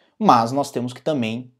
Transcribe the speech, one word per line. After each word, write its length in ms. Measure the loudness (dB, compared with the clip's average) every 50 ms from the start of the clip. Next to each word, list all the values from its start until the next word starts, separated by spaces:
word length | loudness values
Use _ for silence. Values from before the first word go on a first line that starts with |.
| _ _ _ 2
mas 320 | 2 4 4 4 2 2
nós 200 | 0 -2 -2 -2
temos 240 | -2 -4 -4 -4 -6
que 80 | -6 -4
também 500 | -2 0 0 0 0 -2 -4 -8 -10 -16 _